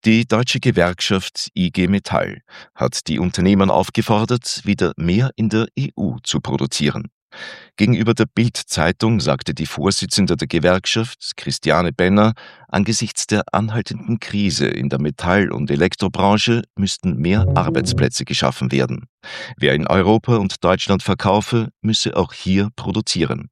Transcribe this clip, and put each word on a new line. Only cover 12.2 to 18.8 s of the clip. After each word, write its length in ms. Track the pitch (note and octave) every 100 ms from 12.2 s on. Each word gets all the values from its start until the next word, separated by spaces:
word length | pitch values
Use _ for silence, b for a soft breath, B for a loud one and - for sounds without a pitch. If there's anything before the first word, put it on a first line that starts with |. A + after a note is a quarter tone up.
| G#2+ A2 B B B
angesichts 580 | - G2 A2 G#2+ - -
der 160 | G#2 -
anhaltenden 680 | - G#2+ A2 G#2 - - A#2
Krise 460 | - - G3+ D3 B1
in 200 | - C#2
der 140 | C2
Metall- 500 | D2+ - F2 G2 F#2+
und 180 | - C#2+
Elektrobranche 920 | C#2+ F#2 - F#2+ - G2 G#2 - A#2 A2 -
müssten 400 | G2 - F2+ C2
mehr 280 | D#2+ G2+ F#2 -
Arbeitsplätze 680 | D#2+ D#2+ C2 B1+ C2+ -
geschaffen 480 | C2+ C#2 C2+ - C2
werden. 380 | C2